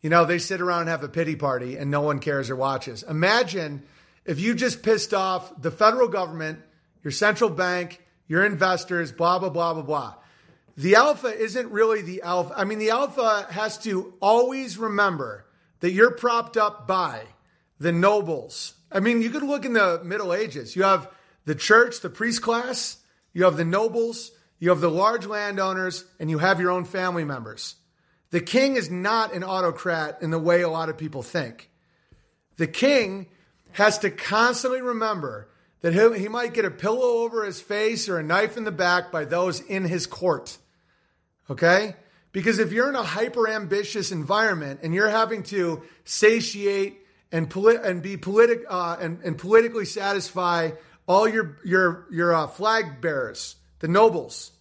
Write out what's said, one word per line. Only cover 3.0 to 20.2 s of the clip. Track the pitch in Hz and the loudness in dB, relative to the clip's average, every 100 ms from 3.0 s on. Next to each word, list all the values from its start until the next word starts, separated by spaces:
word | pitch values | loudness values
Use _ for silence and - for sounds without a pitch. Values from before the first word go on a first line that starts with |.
Imagine | - 156 180 226 240 185 156 143 - _ _ _ - | -8 0 2 2 2 -4 -8 -10 -16 _ _ _ -8
if | 147 | -2
you | 202 233 | -2 0
just | 247 - | -2 -2
pissed | - 220 - | 0 0 0
off | 202 190 185 - - | -2 0 -4 -6 -8
the | 139 | -8
federal | 160 214 240 240 | 4 4 4 0
government, | 196 180 160 156 156 - _ _ _ | 0 -4 -6 -8 -10 -16 _ _ _
your | 156 | -8
central | 139 208 208 226 | 2 2 4 0
bank, | 156 180 180 175 - _ _ _ | 2 0 0 -4 -12 _ _ _
your | 160 | 2
investors, | 208 175 190 180 175 180 160 | 2 2 2 0 -2 -4 -4
blah, | 113 170 180 | 0 2 2
blah, | 185 | 0
blah, | 156 170 | -2 -2
blah, | 160 | -2
blah. | 139 151 117 - _ _ _ _ _ - | -4 -4 -4 -14 _ _ _ _ _ -6
The | 156 208 | 6 6
alpha | 277 294 254 | 6 2 -2
isn't | 220 220 214 233 | -4 -4 -4 -6
really | 208 220 220 | 0 2 2
the | 175 185 | -4 -10
alpha. | 175 180 156 - | -2 -2 -2 -2
I | |
mean, | 190 214 | -4 0
the | 214 | 0
alpha | 226 277 277 226 208 196 | 0 0 0 2 0 -2
has | 185 214 214 | -4 -4 -4
to | 226 190 - - | -4 -4 -4 -2
always | 196 226 254 269 262 185 | 4 6 4 0 -8 -6
remember | 220 202 202 165 123 101 _ _ _ _ | -4 2 2 0 -8 -10 _ _ _ _
that | 175 | -2
you're | 185 233 | 6 6
propped | 240 240 233 233 220 | 6 0 0 -2 0
up | 208 208 - | 0 -2 -4
by | 190 170 117 110 _ _ _ _ _ | -2 0 -4 -14 _ _ _ _ _
the | 151 | -2
nobles. | 170 190 208 170 151 - - - - _ | 2 2 2 -2 -6 -8 -14 -14 -16 _
I | 196 | -2
mean, | 208 233 | 0 0
you | 226 | 0
could | 294 | -4
look | 277 285 269 | -4 -4 -2
in | |
the | 233 190 170 | 2 2 0
Middle | 180 202 | -4 -6